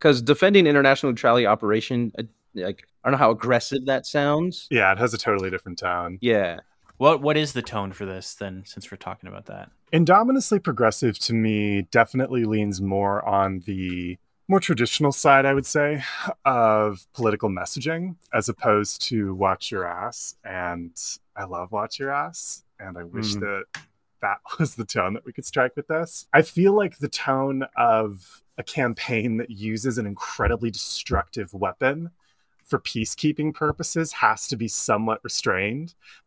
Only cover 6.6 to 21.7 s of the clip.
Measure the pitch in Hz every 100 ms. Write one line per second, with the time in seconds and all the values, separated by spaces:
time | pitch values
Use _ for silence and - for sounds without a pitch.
6.6 | _ _ _ - 139 151 143 151 147 123
7.6 | - 110 98 92 98 92 - - 98 95
8.6 | 98 104 - 98 92 101 92 98 - -
9.6 | - _ - 160 165 190 240 262 - 202
10.6 | - 123 113 - 123 104 - 113 110 104
11.6 | 104 101 98 117 113 127 131 127 110 110
12.6 | 104 92 98 98 101 101 - 98 95 95
13.6 | 104 95 92 90 87 90 _ _ - 190
14.6 | - 120 120 - 143 - 143 135 135 139
15.6 | 123 151 147 147 - - 196 - 139 120
16.6 | 113 107 107 95 - - 110 101 110 90
17.6 | - 139 139 165 185 170 - 117 104 -
18.6 | 117 104 104 - - 110 98 92 95 92
19.6 | - 101 87 87 113 - - - 104 92
20.6 | 87 87 85 - - - _ 104 95 87
21.6 | 92